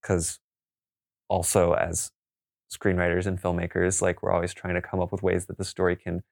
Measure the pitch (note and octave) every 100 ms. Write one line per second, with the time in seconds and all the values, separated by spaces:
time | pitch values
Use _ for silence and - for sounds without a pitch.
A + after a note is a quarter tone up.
0 | - F#2 D#2+ - _ _ _ _ _ _
1 | _ _ _ F#2 E2 G#2 F2 D#2+ - E2+
2 | - _ _ _ _ _ _ - G2+ F2+
3 | F2 F2+ F#2+ F#2+ F2+ F2 F2 F#2 F2+ F#2+
4 | F2+ F2 F#2 F2+ F2 - F2+ F2+ - F#2+
5 | F2 F#2+ F#2 F2+ F2+ - F#2+ - F#2 F#2
6 | - F2 -